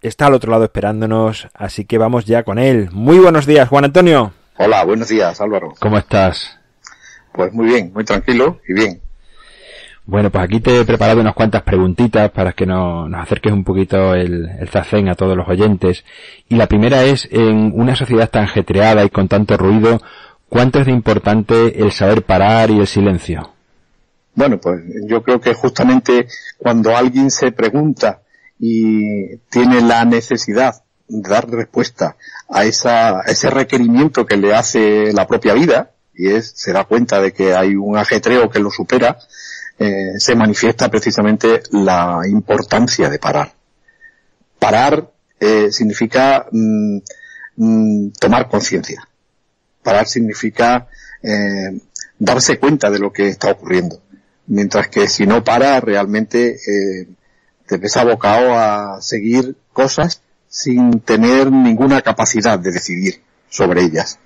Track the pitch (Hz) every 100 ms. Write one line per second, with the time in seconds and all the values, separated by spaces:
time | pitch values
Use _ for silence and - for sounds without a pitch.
0 | 113 - 147 135 113 113 110 - 101 107
1 | 110 110 110 107 - _ 98 - 101 113
2 | 113 123 107 117 113 101 135 123 98 92
3 | 120 175 185 165 143 151 123 139 139 156
4 | 180 151 107 - _ - 98 107 87 110
5 | 113 110 90 85 104 110 82 - 107 104
6 | - 107 95 87 - - _ _ - -
7 | - - _ - 92 113 113 120 87 98
8 | 110 104 - 120 139 170 - 95 107 87
9 | - - - - - - - - - -
10 | - 101 104 95 90 110 117 123 110 113
11 | 107 113 107 - 110 101 - 95 92 90
12 | 120 110 104 - 92 - 90 92 90 85
13 | 80 87 82 101 110 104 92 95 95 98
14 | 95 90 90 87 85 92 90 - 87 107
15 | 139 - - 92 - 92 214 202 92 90
16 | _ - - - _ 117 107 104 113 135
17 | 131 135 - 113 113 107 110 107 123 131
18 | 135 113 113 120 104 - 95 95 107 107
19 | 101 - 95 101 104 101 92 110 110 117
20 | - - - _ _ 117 127 139 135 127
21 | 113 104 - 107 104 113 117 - 107 -
22 | 98 110 - 92 98 113 110 107 98 -
23 | 101 90 - 82 80 _ _ _ _ _
24 | _ _ _ - 139 101 - 87 82 107
25 | 104 113 117 123 123 117 127 - 123 127
26 | - 123 120 - - - 120 117 110 117
27 | 127 127 135 131 127 - 110 127 151 131
28 | 110 98 _ _ _ _ 117 113 110 107
29 | 104 104 95 - _ 120 123 123 117 117
30 | 117 117 113 120 - 107 131 - _ _
31 | _ 110 90 104 120 117 110 - - -
32 | 80 - - - - 98 107 107 123 117
33 | 113 95 - - 131 127 131 131 117 120
34 | 151 139 117 101 101 107 120 120 107 107
35 | 107 104 95 117 113 104 160 120 - _
36 | _ - 92 107 110 - - 92 98 113
37 | 120 101 98 - 95 92 95 101 101 104
38 | 104 110 113 123 113 110 101 - 101 127
39 | 120 131 - - - - - _ 104 98
40 | - - - 117 110 101 113 113 123 110
41 | 113 104 104 107 113 113 - 101 95 90
42 | 87 85 92 104 98 107 110 208 247 -
43 | 80 143 - 147 147 _ _ _ _ _
44 | - _ _ _ _ _ 110 107 135 196
45 | - _ _ _ 104 110 104 - 107 104
46 | 117 127 135 135 - 113 110 107 107 101
47 | - - - - - - 113 110 107 104
48 | 101 - 135 123 127 104 - 92 - -
49 | - _ _ _ _ _ _ _ - 101
50 | 110 - 113 104 110 - 117 123 123 -
51 | - - 113 104 101 98 95 95 _ -
52 | - _ 107 123 - 135 139 151 104 101
53 | 101 - 101 92 104 101 - 92 87 -
54 | _ - _ _ - 101 101 101 - -
55 | 101 - 101 113 113 117 135 135 120 101
56 | 98 104 110 120 120 - - 104 98 95
57 | 90 - _ _ _ _ _ 95 98 -
58 | 120 113 101 110 127 117 110 104 104 98
59 | - 117 107 123 127 - _ - 135 -
60 | 170 - _ _ _ - - 123 123 117
61 | - 110 117 131 135 135 127 110 135 135
62 | 117 107 113 113 110 101 90 90 - 87
63 | 95 - _ _ _ - 95 87 90 78
64 | - -